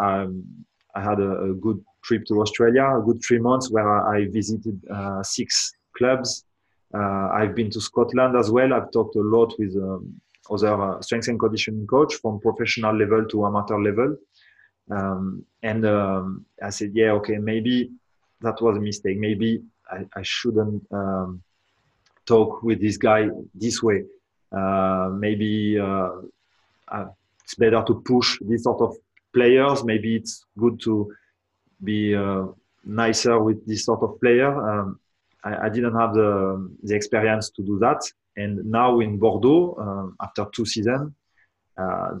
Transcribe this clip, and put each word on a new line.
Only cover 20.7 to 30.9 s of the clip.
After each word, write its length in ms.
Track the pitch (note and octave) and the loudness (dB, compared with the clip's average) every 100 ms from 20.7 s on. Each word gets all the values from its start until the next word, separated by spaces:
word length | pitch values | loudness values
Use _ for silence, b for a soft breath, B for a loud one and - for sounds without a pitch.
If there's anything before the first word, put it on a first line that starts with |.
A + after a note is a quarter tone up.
| G#2 - | -4 -8
um, 520 | G2+ F#2+ F#2+ F#2 F2+ - _ _ _ _ _ _ _ | -6 -4 -4 -6 -10 -18 _ _ _ _ _ _ _
talk 380 | - A2+ G#2+ - | 2 4 4 0
with 180 | A2+ G#2+ | -2 0
this 160 | G#2+ G2 | 0 2
guy 320 | A2+ G#2+ G#2+ E2+ - | 4 4 2 -4 -12
this 280 | F#2 A2+ - | -6 -4 0
way. 220 | A2+ G2 - - _ _ _ | 2 0 -2 -16 _ _ _
Uh, 600 | G2 F#2+ G2 F#2+ F#2+ F#2 | -4 0 2 2 0 -2
maybe, 640 | G2 G#2+ G#2 G#2+ G#2+ G#2 G#2 | -2 -2 0 0 0 0 0
uh, 320 | G2 G2 F#2 F#2 - _ _ _ _ _ - | 0 -2 -2 -6 -16 _ _ _ _ _ -12
uh, 180 | G#2 F#2+ - _ _ | -10 -10 -16 _ _
it's 100 | - | -10
better 280 | - A2+ A2 A2 | 2 4 4 2
to 80 | A2+ | -2
push 380 | - B2 B2 - | 2 2 2 -2
this 220 | G2+ A#2 | -2 -2
sort 160 | A#2+ A#2 | 0 0
of 160 | A2+ - _ _ _ | 0 -2 _ _ _
players. 500 | B2 A#2+ C3 C#3 C3 | 2 6 6 6 2
Maybe 320 | A2+ G#2+ A2 A2+ | 0 -2 0 -4
it's 300 | - - _ - | -4 -16 _ 0
good 240 | A#2 A2+ | 0 0
to 320 | A2+ | 0